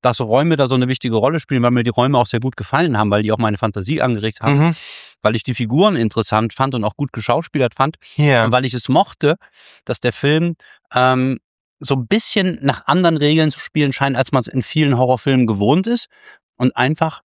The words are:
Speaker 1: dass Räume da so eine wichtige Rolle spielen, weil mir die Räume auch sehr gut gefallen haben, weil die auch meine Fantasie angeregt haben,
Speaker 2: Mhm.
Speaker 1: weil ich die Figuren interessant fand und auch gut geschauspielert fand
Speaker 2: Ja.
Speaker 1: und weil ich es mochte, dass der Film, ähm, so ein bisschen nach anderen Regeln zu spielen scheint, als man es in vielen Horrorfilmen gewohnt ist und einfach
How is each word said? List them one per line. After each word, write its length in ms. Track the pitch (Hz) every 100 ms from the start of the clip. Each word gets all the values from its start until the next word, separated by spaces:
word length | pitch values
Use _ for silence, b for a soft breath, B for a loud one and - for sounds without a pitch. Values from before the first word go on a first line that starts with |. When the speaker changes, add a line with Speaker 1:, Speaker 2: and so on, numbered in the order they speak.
Speaker 1:
dass 160 | 123 120
Räume 360 | 113 123 160
da 120 | 151 131
so 60 |
eine 140 | 131 127
wichtige 280 | 131 123
Rolle 240 | 113 127 160
spielen, 220 | - 131
weil 80 | 120
mir 140 | 123
die 80 | 117
Räume 260 | 117 127 135
auch 80 |
sehr 140 | 120 120
gut 180 | 127 -
gefallen 400 | 104 139 170 110
haben, 140 | 107
weil 100 | 104
die 100 | 107
auch 60 | 110
meine 220 | 110 104
Fantasie 420 | 110 101 95 147
angeregt 400 | 127 110 110 -
haben, 160 | 113 143
Speaker 2:
Mhm. 180 | 160 160 B B B B
Speaker 1:
weil 140 | 107
ich 80 | 113
die 100 | -
Figuren 420 | 120 113 139 208
interessant 580 | 160 113 - 107 110 110
fand 200 | - 135
und 100 | 123
auch 120 | 104 -
gut 160 | 143
geschauspielert 640 | 120 - 127 165 143 123
fand 220 | - 139 - B
Speaker 2:
Ja. 300 | - 147 120
Speaker 1:
und 60 | 110
weil 140 | 127
ich 80 | 131
es 160 | 120 -
mochte, 460 | 143 202 - 143 175 b b b b
dass 140 | - -
der 120 | -
Film, 440 | - 143 156 170 165 b b _
ähm, 420 | 127 127 131 131 131 _ _ _ _
so 140 | -
ein 140 | 131 117
bisschen 500 | 220 - 208 185 -
nach 240 | 139 131 -
anderen 280 | 165 175 160
Regeln 340 | 147 160 151
zu 80 | -
spielen 320 | - 156 143
scheint, 240 | - 139 127
als 140 | 135
man 100 | 135
es 60 | -
in 160 | 131
vielen 340 | - 156 147 123
Horrorfilmen 480 | 127 127 143 131
gewohnt 400 | 117 101 104 160
ist 220 | 208 240 - B B B _ _
und 180 | 127
einfach 460 | 117 131 156 160 - _